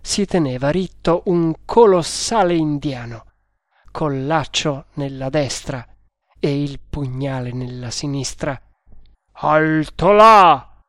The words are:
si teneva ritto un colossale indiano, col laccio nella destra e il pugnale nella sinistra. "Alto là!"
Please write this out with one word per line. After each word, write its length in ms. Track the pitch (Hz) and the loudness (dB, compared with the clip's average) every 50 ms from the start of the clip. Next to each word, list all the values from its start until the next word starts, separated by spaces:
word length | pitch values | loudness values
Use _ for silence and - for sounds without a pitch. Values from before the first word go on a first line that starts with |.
si 260 | - - - - 202 | -8 -6 -4 -4 -4
teneva 440 | 185 - 185 160 135 123 127 131 - | -2 0 -2 -2 -2 -4 -4 -4 -2
ritto 520 | - 180 190 170 - - - - 165 180 - | -2 -2 -4 -6 -10 -6 -2 0 0 0 0
un 280 | - 180 170 165 165 160 - - | -2 0 0 0 -2 -4 -6 -8
colossale 880 | - - 233 240 214 185 180 160 - - - - - 233 226 196 175 175 | 0 4 6 6 6 6 4 0 -4 -8 -8 -6 -2 0 0 0 2 0
indiano, 720 | 165 160 151 147 143 139 151 135 123 120 117 117 113 - _ _ _ _ _ _ _ _ _ _ _ _ - _ | 0 0 -2 -4 -4 -6 -6 -8 -8 -12 -14 -16 -16 -18 _ _ _ _ _ _ _ _ _ _ _ _ -16 _
col 340 | - 165 151 139 135 131 | -6 -4 -4 -4 -4 -4
laccio 600 | 139 160 160 135 - - - - 160 143 135 - _ _ | -2 -2 -2 -2 -2 -6 -4 -4 -4 -6 -6 -10 _ _
nella 340 | - 143 139 135 131 135 135 | -8 -8 -8 -8 -8 -8 -4
destra 560 | 135 156 143 123 - - - - 139 127 113 - - _ _ _ _ _ _ _ _ _ | -2 -2 -2 -2 -6 -10 -10 -10 -10 -10 -10 -16 -20 _ _ _ _ _ _ _ _ _
e 220 | - 156 143 139 143 | -4 -2 -2 -2 -4
il 180 | 143 139 127 | -6 -8 -12
pugnale 720 | - - - 156 143 127 127 127 139 139 135 131 123 123 120 | -12 -10 -8 -8 -8 -8 -8 -6 -6 -6 -6 -6 -8 -8 -8
nella 380 | 127 127 123 123 127 123 120 | -8 -10 -10 -10 -12 -12 -10
sinistra. 720 | 113 - - 147 139 139 131 - - - - 151 135 - _ _ _ _ _ _ - - - - _ _ _ _ _ | -10 -8 -8 -6 -6 -6 -6 -8 -8 -8 -8 -8 -8 -10 _ _ _ _ _ _ -20 -20 -20 -20 _ _ _ _ _
"Alto 800 | - - 147 151 156 156 160 156 156 151 - - - 160 180 208 | -6 -2 2 2 2 2 2 0 -2 -2 -4 -6 -2 2 4 6
là!" 680 | 208 214 226 220 208 185 175 151 - - - - _ _ | 8 8 8 10 8 8 8 6 4 0 -12 -20 _ _